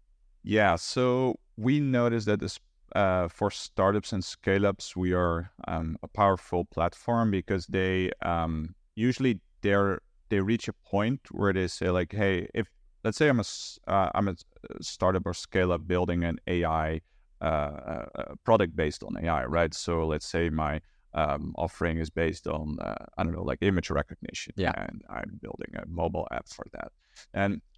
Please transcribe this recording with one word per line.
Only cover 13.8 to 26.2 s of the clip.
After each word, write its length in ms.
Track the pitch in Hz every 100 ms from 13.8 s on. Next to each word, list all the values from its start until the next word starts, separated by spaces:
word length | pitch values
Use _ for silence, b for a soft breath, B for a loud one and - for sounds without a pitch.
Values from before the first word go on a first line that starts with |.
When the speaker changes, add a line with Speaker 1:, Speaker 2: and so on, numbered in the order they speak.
| -
Speaker 1:
uh, 220 | 98 90 -
I'm 140 | 101
a 20 |
s-, 120 | 90 - - - -
startup 420 | - - 92 92 92
or 80 |
scale-up 520 | 87 - 95 92 85 87
building 380 | 90 90 87
an 160 | 85 78 -
A 160 | 87
I, 380 | 82 80 78 80 - _ _ _
uh, 20 |
uh, 640 | 78 78 73 73 - 80 - -
uh, 200 | - - -
product 300 | 113 90 78
based 280 | 78 -
on 140 | 50 50
A 40 | 85
I, 180 | 78 62
right? 280 | 82 82
So 340 | - - 85 80
let's 180 | 76 -
say 240 | 85 85
my, 300 | 78 78 78 - _ _
um, 400 | - 76 73 76 -
offering 420 | 85 - 85 82
is 100 | 78
based 380 | - 82 - -
on, 320 | 78 76 73
uh, 260 | 50 - - -
I 60 |
don't 100 | 87
know, 100 | 80
like, 160 | 80 67
image 280 | 101 92 -
recognition, 640 | 73 - - - - - -
Speaker 2:
Yeah. 160 | 92 -
Speaker 1:
and 240 | - - -
I'm 300 | - - -
building 340 | - - - -
a 100 | -
mobile 400 | 85 82 80